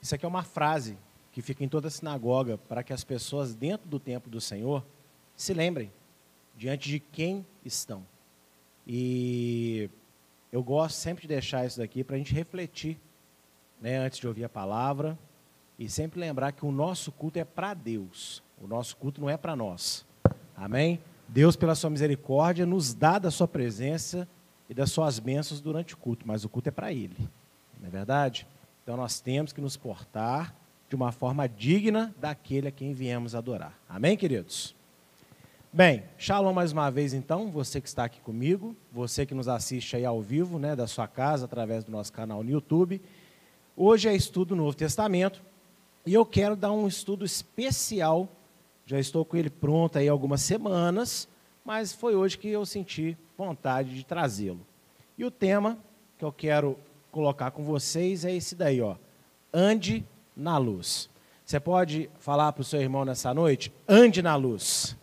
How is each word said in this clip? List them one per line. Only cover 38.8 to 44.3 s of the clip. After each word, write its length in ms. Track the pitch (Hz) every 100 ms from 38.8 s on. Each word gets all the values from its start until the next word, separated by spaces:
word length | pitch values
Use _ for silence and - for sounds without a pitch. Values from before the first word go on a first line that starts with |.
| _
você 340 | 120 120 - 139
que 80 |
nos 140 | 135 123
assiste 480 | 123 - 127 113 123
aí 80 |
ao 180 | 123 117
vivo, 360 | 104 139 180 170
né, 180 | 143 147
da 100 | 117
sua 220 | - 110
casa, 380 | - 135 151 127
através 360 | 120 110 113
do 80 | 107
nosso 220 | 110 101
canal 320 | - 110 107
no 60 | 113
YouTube. 520 | 147 143 160 180 190 - - - - _ _ _ -
Hoje 320 | 185 220 214
é 60 |
estudo 360 | 196 -